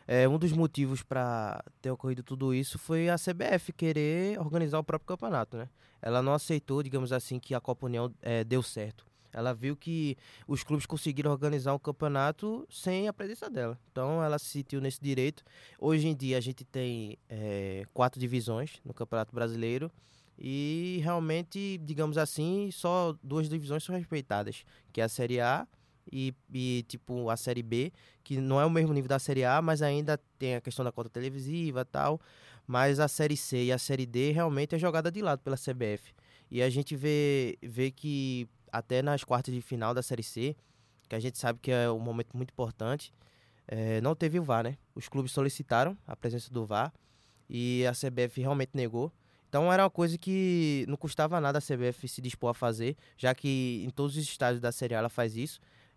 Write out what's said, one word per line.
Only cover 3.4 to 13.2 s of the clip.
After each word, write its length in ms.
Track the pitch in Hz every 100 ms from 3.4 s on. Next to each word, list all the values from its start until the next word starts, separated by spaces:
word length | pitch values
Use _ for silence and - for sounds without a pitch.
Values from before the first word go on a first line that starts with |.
F 280 | - 180 -
querer 680 | - 165 156 151 165 190 208
organizar 400 | 151 170 156 156
o 40 |
próprio 220 | 151 160 -
campeonato, 500 | 180 226 147 110 117
né? 120 | 127 _ - -
Ela 180 | 113 123
não 140 | 135
aceitou, 480 | 147 - 156 - 139
digamos 300 | 135 135 127
assim, 260 | 127 - 127
que 160 | -
a 60 | 127
Copa 260 | - 123 127
União, 260 | 117 120 -
é, 220 | - 117
deu 200 | 110 127
certo. 440 | 117 - 107 - - _ _
Ela 200 | 113 123
viu 240 | 113 131 147
que 400 | 170 165 147 131 - - -
os 160 | 139
clubes 240 | - 151 -
conseguiram 440 | 156 160 135 147
organizar 440 | 139 147 147 131
um 40 | 139
campeonato 880 | - 139 151 139 139 156 214 226 -
sem 380 | - 185 185 208
a 40 |
presença 380 | 202